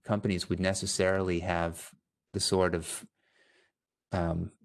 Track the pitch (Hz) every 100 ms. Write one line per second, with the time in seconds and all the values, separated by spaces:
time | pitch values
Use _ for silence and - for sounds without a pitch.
0 | - 104 104 90 - 87 95 95 98 -
1 | 92 95 92 87 92 87 85 82 - -
2 | _ _ _ 98 - 95 90 85 82 -
3 | - _ _ _ _ _ _ _ _ _
4 | _ 95 85 82 90 -